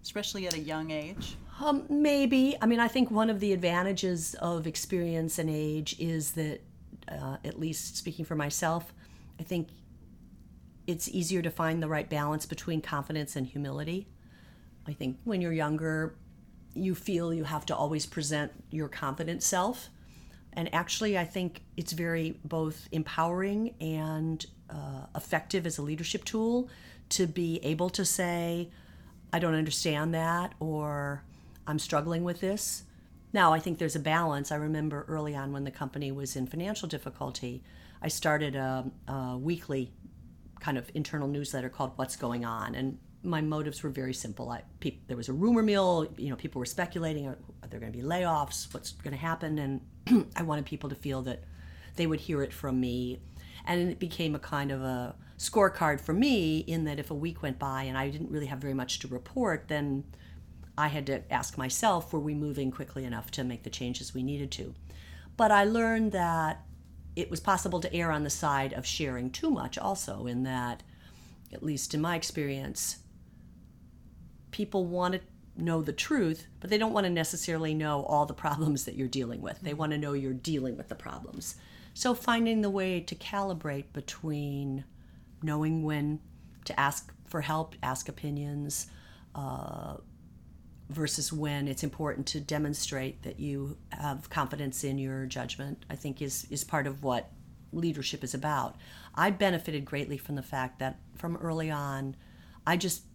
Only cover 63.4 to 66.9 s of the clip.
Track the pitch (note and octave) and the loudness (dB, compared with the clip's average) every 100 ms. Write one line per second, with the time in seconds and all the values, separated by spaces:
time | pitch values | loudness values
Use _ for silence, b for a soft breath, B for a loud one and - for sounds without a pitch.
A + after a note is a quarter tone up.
63.4 | B2+ A#2+ - - B2 B2 - C3+ B2+ C#3+ | -2 -2 -6 -4 -4 -4 -6 -2 -2 -2
64.4 | C#3 - - - B B B B B - | -4 -6 -8 -10 B B B B B 4
65.4 | A3 G#3 G3+ A3+ A3+ A3+ A3 F#3+ E3+ E3 | 8 10 8 6 4 4 4 4 2 4
66.4 | D#3 D#3 - - - | 2 0 -8 -16 -16